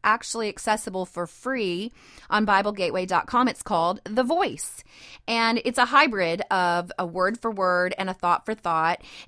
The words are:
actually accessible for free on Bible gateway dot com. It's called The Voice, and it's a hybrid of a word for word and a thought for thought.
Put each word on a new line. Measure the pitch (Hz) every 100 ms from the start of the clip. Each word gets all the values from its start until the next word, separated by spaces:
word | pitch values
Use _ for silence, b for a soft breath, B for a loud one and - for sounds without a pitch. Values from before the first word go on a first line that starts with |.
actually | 208 226 - 233 214
accessible | - - 214 - 185 180
for | - 170
free | - 254 262 196 175 226 B B B B
on | 214
Bible | 208 196 202
gateway | 202 175 185 185
dot | 180 -
com. | 247 254
It's | -
called | - 180 170 202
The | - 214
Voice, | 247 330 330 - - - - B B B -
and | 233 226 233
it's | 254 254
a | 240
hybrid | 277 294 202 170 175 -
of | 190 175 175 175 -
a | 175
word | 180 190 233
for | 226
word | 196 185 180 180 -
and | 190
a |
thought | 180 175 170 -
for |
thought. | 220 175 160 165 175 B B